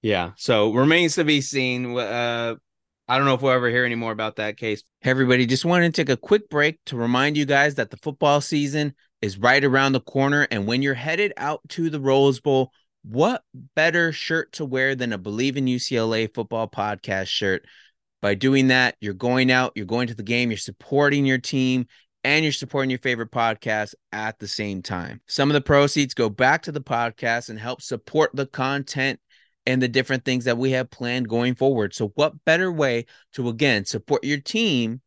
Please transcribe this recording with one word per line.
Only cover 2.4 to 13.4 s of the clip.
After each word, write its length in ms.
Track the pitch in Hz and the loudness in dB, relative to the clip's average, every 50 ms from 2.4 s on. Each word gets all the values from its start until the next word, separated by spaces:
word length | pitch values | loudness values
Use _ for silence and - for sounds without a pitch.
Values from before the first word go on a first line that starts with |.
| 117 117 113 - _ _ _ _ _ _ _ _ _ | -4 -6 -8 -8 _ _ _ _ _ _ _ _ _
I 100 | - 123 | -2 0
don't 80 | 131 139 | 2 4
know 80 | 139 131 | 2 2
if 80 | 120 | 2
we'll 100 | 135 135 127 | 2 2 2
ever 160 | 127 123 120 | 2 2 2
hear 160 | 117 123 123 | 0 0 0
any 100 | 123 117 | 0 -2
more 160 | 117 117 113 | -4 -4 -6
about 260 | 110 107 110 110 - | -4 -4 -6 -6 -4
that 200 | - 107 107 104 | -4 -6 -6 -6
case. 260 | - 120 110 104 104 - _ _ _ | -6 -4 -4 -4 -6 -8 _ _ _
Hey, 100 | - 131 | -2 0
everybody, 340 | 127 131 135 123 127 123 123 | 2 2 4 4 4 4 4
just 200 | 117 131 123 - | 2 2 0 2
wanted 280 | 170 175 180 170 170 151 | 2 2 4 4 2 2
to 80 | - | 0
take 80 | 160 135 | 0 0
a 80 | 131 | 0
quick 320 | - - - 208 214 208 _ | -2 2 2 2 2 2 _
break 300 | 160 147 147 156 156 _ _ | 0 0 0 0 0 _ _
to 120 | - 139 | -10 -6
remind 380 | 120 117 117 123 127 135 147 151 | -2 0 2 2 2 2 2 2
you 80 | 147 147 | 0 0
guys 300 | 135 143 139 143 151 139 | 2 4 4 4 2 0
that 140 | 135 117 - | -2 -6 -6
the 80 | - | -8
football 420 | - _ 151 139 _ 156 147 143 147 | -10 _ -10 -4 _ 2 4 4 4
season 520 | 143 - 156 147 143 139 139 151 147 143 135 _ _ _ _ _ | 2 0 -2 -2 -2 0 -2 -2 -2 -2 -4 _ _ _ _ _
is 160 | - 104 95 | -6 -6 -4
right 260 | 95 101 123 131 143 139 | 2 4 4 4 6 4
around 280 | 139 127 135 135 139 | 4 4 4 4 4
the 80 | 135 127 | 2 0
corner. 460 | - - - 135 135 139 143 147 143 - | -2 -2 -2 0 2 2 2 2 0 0
And 160 | - 107 98 | -2 -4 -2
when 140 | 107 120 127 | -2 0 0
you're 120 | 139 139 135 | 0 -2 -2
headed 400 | 120 127 156 165 175 208 196 - | -4 -4 -4 -2 -2 -2 -2 -4
out 240 | - - 147 156 - _ - | -6 -6 -6 -6 -6 _ -12
to 200 | - 175 165 165 | -6 -4 -4 -4
the 100 | 151 147 | -4 -2
Rose 400 | 135 135 135 139 139 139 131 127 | 0 2 4 6 6 6 4 2
Bowl, 320 | _ 147 135 131 131 131 _ _ _ _ _ _ _ | _ 2 2 2 2 0 _ _ _ _ _ _ _
what 400 | 104 107 127 160 220 254 - | -6 0 2 2 2 0 -2